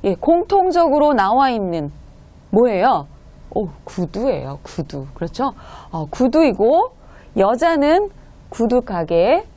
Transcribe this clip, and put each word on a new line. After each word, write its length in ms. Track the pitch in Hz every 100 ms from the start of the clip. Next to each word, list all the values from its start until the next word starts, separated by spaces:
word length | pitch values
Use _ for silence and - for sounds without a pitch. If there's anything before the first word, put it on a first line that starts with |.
예, 100 | 202
공통적으로 1000 | 180 - 339 381 392 370 349 339 294 294
나와 360 | 294 - 240 277
있는 400 | 233 190 170 147 - - - - - -
뭐예요? 560 | 202 240 196 202 196 143 - - - -
오, 120 | - 196 143
구두예요, 720 | - - 170 190 254 170 131 143
구두. 440 | - - 147 143 135
그렇죠? 380 | - 170 - 269 - - - -
어, 140 | 165 151
구두이고 840 | - 247 294 311 202 214 320 508 - - - - -
여자는 720 | 196 233 339 330 285 339 415 - - - -
구두 300 | - 226 247
가게 600 | 240 185 160 170 190 330 440